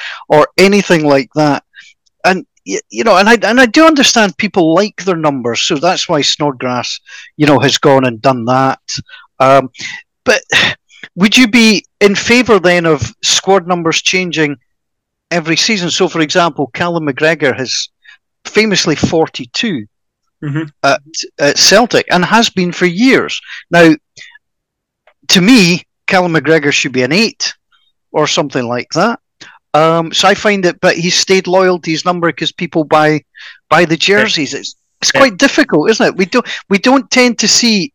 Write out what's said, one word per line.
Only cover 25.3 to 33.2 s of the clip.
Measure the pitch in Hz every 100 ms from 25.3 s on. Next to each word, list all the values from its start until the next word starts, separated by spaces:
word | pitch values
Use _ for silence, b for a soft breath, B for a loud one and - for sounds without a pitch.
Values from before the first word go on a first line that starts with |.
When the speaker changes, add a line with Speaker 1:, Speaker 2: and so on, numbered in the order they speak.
| 196
Speaker 1:
me, | 185 254 175 175 - _ -
Callum | 190 180
McGregor | 160 143 160 143
should | 139 143
be | 127
an | 127
eight | 175 220 - - - _ _ _ _ _
or | 156 147
something | - 147 139 117
like | 123 113
that. | 156 214 - _ _ B B _
Um, | 147 160 165 165
so | - 185
I |
find | 202 214 202
that, | 175 156
but | 180 175
he's | 175
stayed | - - 190 180
loyal | 185 185 180
to | 170
his | 156
number | 185 180 165
'cause | - 160
people | - 175 165
buy, | 147 156 156 151